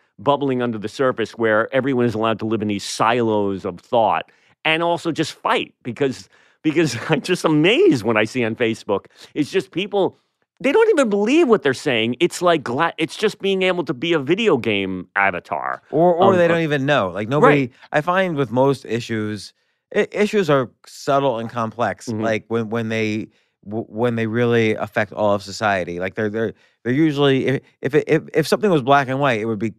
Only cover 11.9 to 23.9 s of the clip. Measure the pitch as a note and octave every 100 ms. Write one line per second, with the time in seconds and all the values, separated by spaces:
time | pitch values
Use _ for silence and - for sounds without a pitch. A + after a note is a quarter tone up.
11.9 | A#2 A2+ B2+ E3+ - F3 E3 A#2 B2 E3
12.9 | - D#3 - G#3+ - G3 F#3+ F#3 F3+ D#3+
13.9 | C3 E3+ E3 C3+ F#3+ A3 C3+ A2+ G2+ F#2+
14.9 | F#2 F2 G2 G2 F2+ - D2+ C2 B1+ _
15.9 | D3 F3 E3 F#3 F#3 E3+ E3 E3 D3 C3+
16.9 | C#3 F#2+ F2+ A2 D3 A#3+ D3 B2 - -
17.9 | D3+ D3+ F3+ F#3 C#3+ A#2+ B2 C#3 C3+ -
18.9 | A#2 A#2 A2 G#2+ G#2+ - _ _ _ _
19.9 | G#3 - F#3 G#3 G#3 D#3 C#3 A#2 - -
20.9 | - - C#3 C#3 A#2 A#2 A#2 A2 A2+ A2
21.9 | F2+ - A2 A2+ G#2+ - A2+ A2 A#2 A2+
22.9 | A2+ A2 G#2+ F2+ _ _ _ G2 A2 -